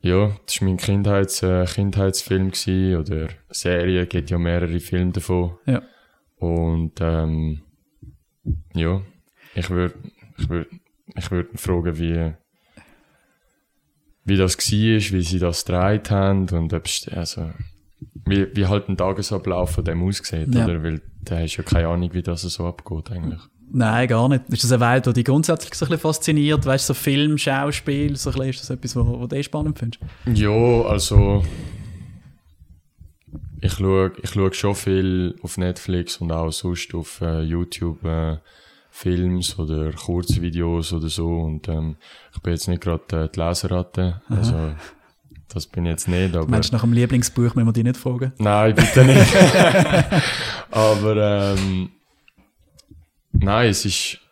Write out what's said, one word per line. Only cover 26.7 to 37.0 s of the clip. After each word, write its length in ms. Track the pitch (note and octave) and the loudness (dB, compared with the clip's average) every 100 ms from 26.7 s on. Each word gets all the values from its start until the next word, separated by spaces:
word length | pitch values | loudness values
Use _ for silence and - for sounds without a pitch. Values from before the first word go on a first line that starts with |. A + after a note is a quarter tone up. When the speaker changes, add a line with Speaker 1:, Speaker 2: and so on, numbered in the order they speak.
| C3+ - | 0 0
Speaker 2:
du, 60 | |
so 40 | C#3 | -2
Film, 380 | - C#3 D3+ D3+ | 0 2 2 0
Schauspiel, 760 | - C3+ C#3+ C#3+ - C#3+ D3 C#3 | 0 -2 -2 -4 -2 -2 -2 -2
so 120 | C#3+ | -4
ein 40 | |
bisschen, 160 | C3 C3 | -2 -4
ist 100 | B2+ | -6
das 100 | - | -8
etwas, 260 | B2+ B2 C3 | -8 -6 -2
wo, 100 | A2+ A#2+ | -2 -2
wo 60 | A#2+ | -6
du 80 | |
eh 80 | C#3 | -6
spannend 360 | C#3+ D3+ D3+ - | -4 -4 -4 -4
findest? 240 | A#2 - - - - | -8 -8 -14 -10 0
Speaker 1:
Ja, 240 | A2 G#2 | 2 2
also, 920 | A2 A#2+ A#2+ A2+ G#2 - G2+ G2+ G2+ E2 - - - - - - - - - _ _ - - _ _ - _ _ - - - | 4 4 4 2 0 4 4 4 2 0 -6 -12 -14 -16 -16 -18 -20 -20 -20 _ _ -20 -20 _ _ -20 _ _ -16 -16 -4
ich 120 | G2 | -4
schau, 340 | - F#2+ F#2+ F#2+ | 0 2 2 2
ich 220 | - - | -2 -6
schau 220 | G#2 F#2+ | 0 0
schon 220 | - G2+ | 0 -2
viel 640 | G2 - F#2+ F#2+ F#2 F2+ - | -2 0 0 2 0 -2 -4
auf 140 | - - | -10 -4
Netflix 640 | F2+ F2+ - F2+ E2+ - | -4 -4 -4 -4 -4 -6
und 140 | E2+ | -4
auch 180 | E2 E2 | -2 -4
sonst 420 | D#2+ F2+ E2+ - | -4 -6 -6 -6
auf, 260 | E2+ | -8